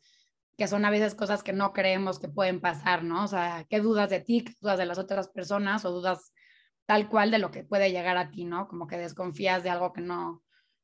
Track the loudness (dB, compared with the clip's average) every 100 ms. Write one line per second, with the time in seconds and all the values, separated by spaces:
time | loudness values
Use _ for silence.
0 | _ _ _ _ _ -4 -2 2 4 4
1 | 2 0 -2 -2 -2 0 0 2 2 2
2 | 0 -4 -6 0 0 2 -2 0 2 2
3 | 2 -2 0 0 -2 -4 -2 0 2 4
4 | 2 0 2 0 0 -6 0 0 0 -4
5 | -4 -4 -4 -8 -4 -2 0 -2 -2 -4
6 | -2 -4 -6 _ _ _ _ _ 2 4
7 | 4 4 4 4 0 -6 -2 2 2 2
8 | 0 0 -2 -6 -6 -6 -6 -10 -8 -8
9 | -8 -8 -8 -2 0 2 0 -2 -2 -4
10 | -8 -6 -6 -10 _ _ _ _